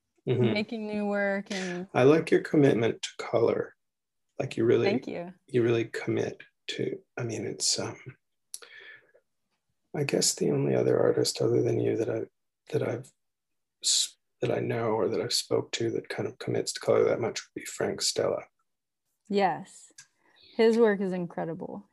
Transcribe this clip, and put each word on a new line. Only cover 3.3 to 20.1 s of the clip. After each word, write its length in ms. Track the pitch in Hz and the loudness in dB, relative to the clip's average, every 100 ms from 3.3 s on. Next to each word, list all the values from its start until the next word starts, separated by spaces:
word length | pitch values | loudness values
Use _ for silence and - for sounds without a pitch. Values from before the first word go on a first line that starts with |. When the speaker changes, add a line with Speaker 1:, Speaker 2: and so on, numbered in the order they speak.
| 117 113 - - - _ _ _ _ _ - | 2 2 2 -4 -10 _ _ _ _ _ -8
Speaker 1:
Like, 180 | 131 - | -6 0
you 80 | |
really, 220 | 113 113 151 | 4 4 4
Speaker 2:
Thank 200 | 240 - | 0 -4
you. 280 | - 175 - _ | -8 -10 -14 _
Speaker 1:
you 160 | 123 | 0
really 220 | 117 117 | 2 2
commit 580 | 123 - - 113 - - - _ - | 0 -6 -4 -2 -2 -6 -18 _ -12
to, 300 | - - - - - | -6 -4 -6 -10 -8
I 60 | |
mean, 200 | 120 110 | -6 -6
it's, 340 | 104 - - - | -6 -4 -2 -2
um, 180 | 104 - - - _ _ _ - - - - - _ _ _ _ _ _ _ _ _ | -4 -10 -18 -20 _ _ _ -20 -18 -20 -20 -20 _ _ _ _ _ _ _ _ _
I 100 | 156 | -6
guess 300 | 139 - - | -2 2 0
the 160 | - 165 | 0 0
only 240 | 139 139 | 2 2
other 240 | 131 127 - | 2 4 4
artist 440 | - - - - | 4 2 0 0
other 180 | - 123 | 2 2
than 180 | 120 120 | 2 0
you 180 | 117 110 | 0 0
that 100 | 113 | -2
I, 140 | 113 113 _ _ _ - | -4 -8 _ _ _ -6
that 100 | 127 | -2
I've 280 | 117 120 - _ _ _ _ _ _ _ | -2 -4 -10 _ _ _ _ _ _ _
s-, 340 | - - - - _ _ | -2 0 -2 -6 _ _
that 100 | 123 | -2
I 100 | 120 | -2
know 320 | 120 117 117 | -2 -2 0
or 160 | 110 - | 0 0
that 120 | 104 | -2
I've 120 | - | -2
spoke 380 | - - 117 117 | -4 0 -2 -2
to 180 | - 113 | -4 -2
that 180 | - - | -4 -6
kind 180 | - 107 | -8 -8
of 120 | - | -6
commits 340 | - 57 - | -4 -4 -4
to 80 | - | -4
color 240 | - 110 | 2 4
that 160 | 55 - | 4 2
much 220 | 113 - | -2 -6
would 180 | - - | -12 -14
be 60 | - | -14
Frank 340 | - 104 - | -6 -4 -2
Stella. 440 | - - 104 95 - _ _ _ _ _ _ _ _ | -2 0 -2 -2 -8 _ _ _ _ _ _ _ _
Speaker 2:
Yes. 640 | 202 190 151 190 - - - - | 0 0 -2 -8 -20 -20 -20 -20